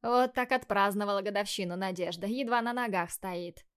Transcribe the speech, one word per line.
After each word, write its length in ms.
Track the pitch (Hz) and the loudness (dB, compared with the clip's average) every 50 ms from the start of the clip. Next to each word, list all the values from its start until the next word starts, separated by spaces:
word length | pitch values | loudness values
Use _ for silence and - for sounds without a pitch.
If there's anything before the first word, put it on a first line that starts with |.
Вот 320 | - 233 240 247 254 247 - | 0 2 4 4 4 4 2
так 180 | 254 247 247 | -2 0 0
отпраздновала 720 | 262 254 - - 202 202 196 202 196 208 208 202 202 196 | 0 0 0 2 2 4 4 4 2 0 0 0 0 0
годовщину 540 | 190 208 202 202 208 196 - - 190 175 175 | 0 0 0 0 0 -2 -2 -4 -4 -2 -2
Надежда, 500 | 185 190 190 185 180 175 170 170 170 196 | -2 -2 -4 -2 -2 -2 -4 -4 -4 -4
едва 340 | 208 233 269 269 226 240 233 | -4 -2 -2 0 2 2 2
на 120 | 233 240 | 2 0
ногах 380 | 240 247 240 226 190 180 170 170 | -2 -2 -2 0 0 0 -2 -2
стоит. 540 | - - - 190 180 175 175 175 160 - - _ _ | -6 -8 -6 -6 -6 -6 -6 -8 -12 -14 -20 _ _